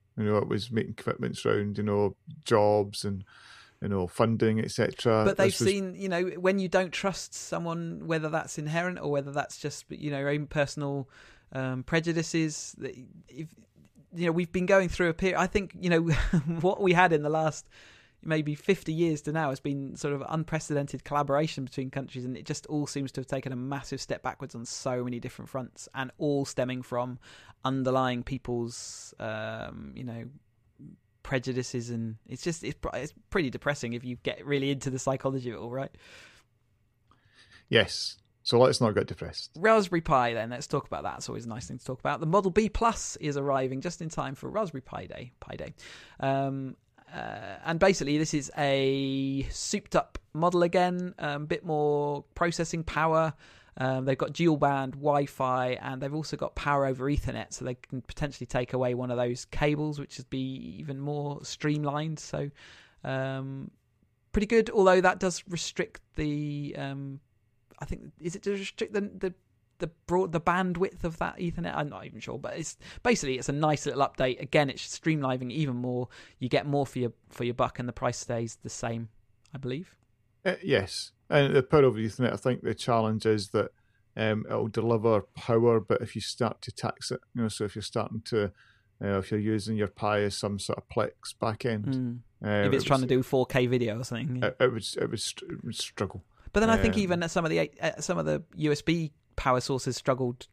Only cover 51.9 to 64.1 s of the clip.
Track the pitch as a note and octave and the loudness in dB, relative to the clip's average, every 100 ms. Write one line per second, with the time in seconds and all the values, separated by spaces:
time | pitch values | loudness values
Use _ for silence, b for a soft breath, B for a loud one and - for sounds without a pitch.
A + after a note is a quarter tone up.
51.9 | D3 D3 C#3+ - - E3+ E3 E3 E3 D#3+ | 2 0 -4 -8 -2 0 0 -2 -4 -4
52.9 | - D#3+ D#3+ D#3+ B B B B - C3 | 0 4 4 2 B B B B -4 -2
53.9 | C3 C3 C3+ C#3+ C#3+ E3+ D3+ D3 C#3 C3+ | 0 0 0 0 2 4 6 4 2 -2
54.9 | C#3+ D3 C#3+ C#3+ - C3 B2+ B2+ B2+ C3 | -2 2 2 2 0 0 2 0 -2 -6
55.9 | C3 C#3 D3+ D3+ D3 - - D3 C#3+ C3+ | -6 -4 -4 -6 -4 -6 -4 0 2 2
56.9 | B2 C3 C#3+ - A#2 G#2 - C3 B2+ - | 0 -2 -2 -2 -6 -8 -8 -8 -8 -10
57.9 | C3 - - D3 - B2 C3+ B2+ B2+ B2+ | -10 -10 -6 -8 -6 -6 -4 -2 0 0
58.9 | B2 B2 B2 B2 B2 - - D3 D3 D3+ | -2 -2 -2 -2 -2 -6 0 0 2 -2
59.9 | D3 C#3 - C3 C3 C3 C3 - - D#3 | -6 -10 -14 -8 -6 -6 -6 -12 -12 -10
60.9 | C3+ C#3 D3 C#3+ C#3+ - - D3+ D3+ D3 | -8 -6 -4 -4 -6 -10 -4 0 0 0
61.9 | D3 D#3 D3+ - D3 C#3+ B B B B | -2 -2 -6 -6 -6 -6 B B B B
62.9 | B C3+ C3+ C3+ C3+ C3+ C3+ - - _ | B -6 -4 -4 -6 -8 -8 -12 -16 _
63.9 | _ _ | _ _